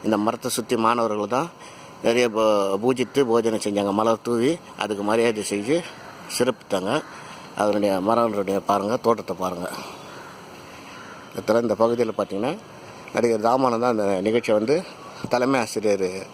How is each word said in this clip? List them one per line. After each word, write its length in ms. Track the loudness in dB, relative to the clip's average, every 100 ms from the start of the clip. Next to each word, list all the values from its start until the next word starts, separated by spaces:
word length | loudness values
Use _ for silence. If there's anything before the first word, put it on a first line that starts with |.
இந்த 120 | 2 2
மரத்தை 340 | 2 0 -4
சுத்தி 260 | -4 -2 2
மாணவர்கள் 500 | 4 4 2 0 0
தான் 220 | -2 -2 -10 -20 -18 -20 -2
நிறைய 260 | 2 4 2
பூ-, 480 | 4 4 4 2 2
பூஜித்து 380 | 0 0 0 2
போஜனம் 400 | 4 4 4 0
செஞ்சாங்க. 280 | 0 0 2
மலர் 300 | 2 2 2
தூவி 360 | 0 2 2 0 -8 -8
அதுக்கு 240 | -4 -2
மரியாதை 420 | 2 4 4 0 -2
செஞ்சு 260 | -4 0 -2 -2 -16 -18 -18 -10 0
சிறப்பித்தாங்க. 640 | 0 0 -4 -2 0 -2 -4 -16 -16 -16 -12 0
அதனுடைய 440 | 2 2 2 2
மரங்களுடைய 600 | 2 4 2 0 -2 -2
பாருங்க, 360 | 2 0 2 0
தோட்டத்தை 400 | 0 0 -2 -4
பாருங்க. 320 | -4 -4 -8 -10 -12 -14 -16 -16 -16 -18 -18 -18 -18 -18 -18 -16 -16 -18 -12 -6
இதுல 260 | 2 2
இந்த 120 | 2
பகுதியில 400 | 4 4 4 0 0
பார்த்தீங்கன்னா, 380 | -4 -2 -4 -4 -12 -18 -18 -18 -4
நடிகர் 260 | 2 2 4
ராமானந்த் 440 | 4 4 4 2 2
தான் 80 | 2
அந்த 240 | 2 2
நிகழ்ச்சியை 380 | 2 0 2 2
வந்து 260 | 4 0 -2 -16 -16 -12 -2
தலைமை 320 | 0 2 2
ஆசிரியர் 480 | 0 -2 0 2 0 -4 -12